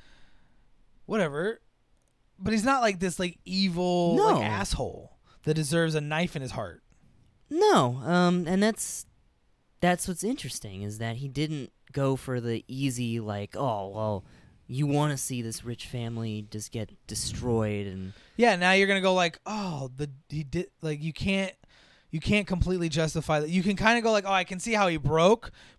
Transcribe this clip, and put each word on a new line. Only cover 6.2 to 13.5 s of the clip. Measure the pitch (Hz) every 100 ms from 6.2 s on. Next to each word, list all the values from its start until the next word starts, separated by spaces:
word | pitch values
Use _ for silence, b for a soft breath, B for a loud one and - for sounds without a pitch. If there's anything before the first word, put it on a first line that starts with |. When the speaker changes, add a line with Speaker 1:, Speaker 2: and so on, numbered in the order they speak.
| 175 156
Speaker 1:
in |
his | 131
heart. | 117 98 - _ _ _ _ _ _ _
Speaker 2:
No, | 311 427 269 123 131
um, | 123 175 180 180 160
and | 190
that's, | 214 220 - - - _ _ _ _ _ _ _
that's | 175 180 -
what's | 175
interesting, | 202 277 135 - 104 95
is | 104 107
that | 113 117
he | 139
didn't | 131 151 151 123 _ _
go | - 135 135
for | - 127
the | 117 113 -
easy, | 131 139 120 120 113
like, | 107 101 104